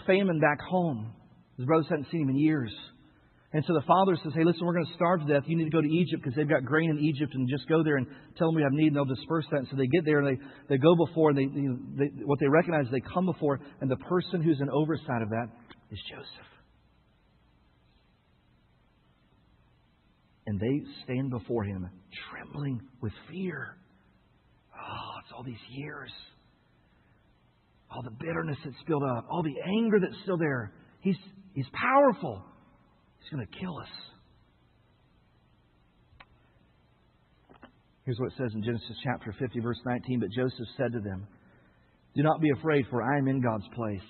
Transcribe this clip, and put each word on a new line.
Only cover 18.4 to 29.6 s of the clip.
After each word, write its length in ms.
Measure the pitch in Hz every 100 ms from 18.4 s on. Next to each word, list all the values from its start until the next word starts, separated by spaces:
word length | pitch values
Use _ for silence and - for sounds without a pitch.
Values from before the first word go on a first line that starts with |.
| _ _ _ _ _ _ _ _ _ _ _ _ _ _ _ _ _ _ _ _ -
And 120 | 101
they 240 | 107 143 - -
stand 260 | - 127 135
before 340 | 123 - 120
him, 260 | 101 95 90 95 - - -
trembling 520 | - - - 143 123 - -
with 120 | 107 - -
fear. 480 | 165 185 147 - - _ _ _ _ _ _ _ _ _ -
Oh, 360 | - - - -
it's 80 | -
all 120 | 117
these 120 | 123 110 -
years. 420 | 131 147 147 131 - - _ _ _ _ _ _ _ _ _ _ _ _ _ _ _ _
All 140 | 123
the 80 | 120
bitterness 460 | 110 160 165 160 135 143
that's 180 | 120 -
built 180 | 151
up, 240 | 139 120 -
all 140 | 175
the 120 | 160 131